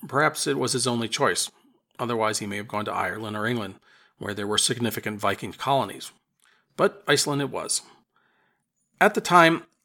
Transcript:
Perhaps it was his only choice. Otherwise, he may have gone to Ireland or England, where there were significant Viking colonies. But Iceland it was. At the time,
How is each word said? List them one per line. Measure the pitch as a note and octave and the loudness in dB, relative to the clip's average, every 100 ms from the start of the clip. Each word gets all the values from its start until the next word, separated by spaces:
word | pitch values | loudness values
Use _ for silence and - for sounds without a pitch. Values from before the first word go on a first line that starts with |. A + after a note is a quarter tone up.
| - | -4
Perhaps | C3+ D#3 - D3+ | 2 2 0 -2
it | C#3 | 0
was | B2 | 0
his | B2 B2 | 0 0
only | A#2+ A2+ | 0 -2
choice. | - B2+ F2 - - _ _ _ - | 0 0 0 -4 -8 _ _ _ -8
Otherwise, | A#2+ A#2 A2 A2 | -4 0 0 -2
he | G2+ | -4
may | G2+ | -8
have | G#2+ | -6
gone | G#2 | -6
to | G#2 | -4
Ireland | F#2 F#2+ G#2 A2 G#2+ | -4 -4 -6 -8 -4
or | A2 | -2
England, | A#2+ G2 F#2+ _ _ _ - | -2 -6 -12 _ _ _ -12
where | - | -8
there | G#2 G2+ | -6 -2
were | G#2 | 0
significant | - A#2 A2+ G#2+ A2+ G#2 | 0 0 -2 -4 -6 -2
Viking | G#2 G2 G#2+ | -2 -2 -6
colonies. | - C3 C#3 G#2 - - - _ _ _ _ _ - | -6 0 0 0 -8 -16 -20 _ _ _ _ _ 0
But | G3+ - - | 0 0 2
Iceland | C#3+ D3 C#3 | 2 2 -2
it | C#3 | -4
was. | F2+ - - - _ _ _ _ _ _ _ _ _ _ - | -6 -4 -6 -6 _ _ _ _ _ _ _ _ _ _ 2
At | G3 | 2
the | G#3+ | 2
time, | - F3 E3 E3 - _ | 4 8 8 6 -4 _